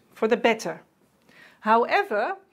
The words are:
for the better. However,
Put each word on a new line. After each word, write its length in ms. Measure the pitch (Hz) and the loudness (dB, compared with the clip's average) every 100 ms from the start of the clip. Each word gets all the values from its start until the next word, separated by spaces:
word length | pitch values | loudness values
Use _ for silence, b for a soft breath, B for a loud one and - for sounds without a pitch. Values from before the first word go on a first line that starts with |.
| _ | _
for 140 | - 220 | -6 -2
the 100 | 233 | 2
better. 460 | 233 226 175 160 - _ _ _ B B B B | 2 0 -4 -12 -16 _ _ _ B B B B
However, 720 | 214 226 240 370 392 208 262 381 _ | 2 2 2 0 -2 -2 -4 -6 _